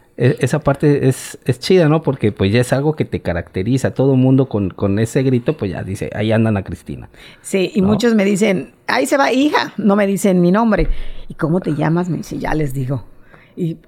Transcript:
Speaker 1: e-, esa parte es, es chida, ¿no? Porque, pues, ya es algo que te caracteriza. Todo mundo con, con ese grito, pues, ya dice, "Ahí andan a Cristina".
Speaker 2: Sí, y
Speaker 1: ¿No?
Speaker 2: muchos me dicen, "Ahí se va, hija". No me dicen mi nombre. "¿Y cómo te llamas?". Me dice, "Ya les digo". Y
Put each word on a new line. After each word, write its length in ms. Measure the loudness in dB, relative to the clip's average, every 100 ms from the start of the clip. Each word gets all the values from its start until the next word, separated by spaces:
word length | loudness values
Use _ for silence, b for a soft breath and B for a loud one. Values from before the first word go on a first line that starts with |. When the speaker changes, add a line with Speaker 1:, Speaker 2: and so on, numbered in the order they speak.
| B 0
Speaker 1:
e-, 180 | 0 2
esa 160 | 0 0
parte 480 | 0 2 2 2 2
es, 300 | -2 -8 -6 -4
es 140 | -2
chida, 280 | 2 4 4
¿no? 140 | 2
Porque, 300 | 0 -2 -2
pues, 180 | 0 2
ya 80 | 2
es 140 | 2
algo 200 | 0 0 -2
que 80 | -4
te 160 | -4
caracteriza. 680 | -4 -6 -6 -4 -2 0 0
Todo 220 | 0 2 4
mundo 320 | 4 4 2
con, 200 | -2 -4
con 300 | -2 -2 0
ese 240 | -2 0
grito, 320 | 0 0 -2 -4
pues, 160 | -6
ya 120 | -6
dice, 260 | -8 -8 -6
"Ahí 200 | -4 0
andan 240 | 2 2 0
a 60 |
Cristina". 440 | -4 -10 -12 -14 -16 B B B
Speaker 2:
Sí, 300 | -6 -2 0
y 60 | 0
Speaker 1:
¿No? 60 | 2
Speaker 2:
muchos 280 | 2 2 2
me 100 | 2
dicen, 480 | 2 0 0 -6 _ -4
"Ahí 180 | -2 2
se 100 | 2
va, 160 | 2
hija". 400 | 2 2 0 -2 -2
No 180 | 2 2
me 120 | 2
dicen 340 | 0 2 4
mi 100 | 4
nombre. 380 | 2 2 2 0 B B B -12
"¿Y 60 | -6
cómo 260 | -2 -2
te 120 | -2 -2
llamas?". 340 | 0 0 -2
Me 80 | -4
dice, 200 | -8 -8
"Ya 160 | -4
les 200 | -2 -2
digo". 320 | -4 -4 -6 -8 -20 b b b -8
Y 220 | -6 -6